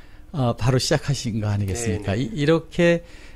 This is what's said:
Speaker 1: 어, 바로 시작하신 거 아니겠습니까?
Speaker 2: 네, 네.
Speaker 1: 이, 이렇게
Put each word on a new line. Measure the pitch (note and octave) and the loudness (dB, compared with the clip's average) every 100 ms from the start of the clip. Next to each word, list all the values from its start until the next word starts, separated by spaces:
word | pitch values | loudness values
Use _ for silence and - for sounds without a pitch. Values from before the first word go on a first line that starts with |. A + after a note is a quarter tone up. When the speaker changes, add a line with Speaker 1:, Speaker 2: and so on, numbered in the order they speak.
| - - - | -20 -20 -12
Speaker 1:
어, | D3 B2 A2+ | -2 -2 0
바로 | A2+ B2+ | 2 2
시작하신 | - D#3 - C3+ B2 G#2+ | 2 0 0 -4 -2 -2
거 | G#2 | 0
아니겠습니까? | G2+ G2 F#2 A#2 F#2 - | 0 -2 -2 -2 -2 -2
Speaker 2:
네, | G2 | -2
네. | |
Speaker 1:
이, | C#3+ A3 | -2 0
이렇게 | D3 E3 - - E3+ E3+ - - - | 2 2 0 2 4 4 -2 -16 -20